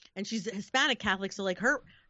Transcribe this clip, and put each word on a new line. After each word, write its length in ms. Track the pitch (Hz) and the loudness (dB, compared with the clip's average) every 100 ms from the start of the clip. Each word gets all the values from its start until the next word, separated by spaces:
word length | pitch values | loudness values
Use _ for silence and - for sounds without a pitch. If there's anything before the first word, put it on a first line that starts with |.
| - 185 | -14 -8
and 100 | 196 | -4
she's 220 | 220 185 | -4 -4
a 40 | |
Hispanic 460 | 196 - 262 294 240 | -6 0 2 2 2
Catholic. 340 | 208 190 190 | 0 0 -2
So, 120 | - | -2
like, 160 | 196 180 | -2 2
her, 240 | 226 285 - - | 2 2 -4 -20